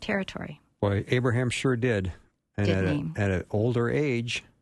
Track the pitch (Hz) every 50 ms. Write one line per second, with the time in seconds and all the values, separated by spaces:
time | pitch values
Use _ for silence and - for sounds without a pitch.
0 | - - 202 196 190 - - - - - 151 - _ _ _ - 104 101 101 101
1 | - - 123 123 120 131 113 127 127 120 - - - 135 127 117 123 123 110 98
2 | 92 92 - - _ _ _ _ _ _ - - 101 98 95 95 95 90 - -
3 | - 80 80 107 101 98 95 87 - - - 104 110 127 117 120 117 117 127 139
4 | 151 143 120 117 120 120 - - - - _ _